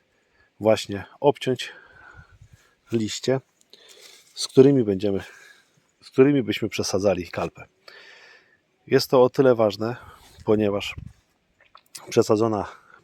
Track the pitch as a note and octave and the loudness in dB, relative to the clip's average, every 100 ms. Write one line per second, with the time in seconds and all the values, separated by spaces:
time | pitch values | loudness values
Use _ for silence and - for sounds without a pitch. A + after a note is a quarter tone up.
0 | _ _ _ _ _ - G#2 G#2+ - G2+ | _ _ _ _ _ -4 0 0 -2 -12
1 | F2+ - C#3+ C3+ - B2+ - - - - | -12 -4 -2 -2 -4 -6 -8 -18 -20 -20
2 | - - - _ - _ _ _ _ A#2 | -20 -20 -20 _ -20 _ _ _ _ -6
3 | G#2+ - - C3 - _ _ - - - | -4 -6 -4 -4 -6 _ _ -20 -20 -20
4 | - - _ - - - C3 C#3 G#2+ F#2+ | -20 -20 _ -12 2 6 6 6 0 -2
5 | G2+ F#2+ - - - - _ _ _ _ | -4 -6 -8 -18 -20 -20 _ _ _ _
6 | - - C3+ C#3+ G#2 - G#2+ - G2 G2 | -4 2 2 2 -2 -6 -6 -6 -6 -2
7 | G2 F2+ F2 G#2 E2+ - - _ - - | 0 -2 -4 -10 -10 -12 -20 _ -20 -20
8 | - - - _ _ _ _ _ - C3 | -20 -20 -20 _ _ _ _ _ -2 -2
9 | - C3+ B2 - C3+ A#2 A2 G2+ A2 B2 | 2 4 4 4 2 4 0 -2 -8 -8
10 | - - _ - - G#2+ G#2 G2+ - - | -16 -20 _ -10 -2 0 0 -4 -8 -12
11 | - - _ _ _ _ _ _ _ - | -18 -20 _ _ _ _ _ _ _ -20
12 | - A#2 G#2+ G#2+ A2+ G#2+ F2 - _ _ | -4 -2 0 0 -2 -4 -8 -14 _ _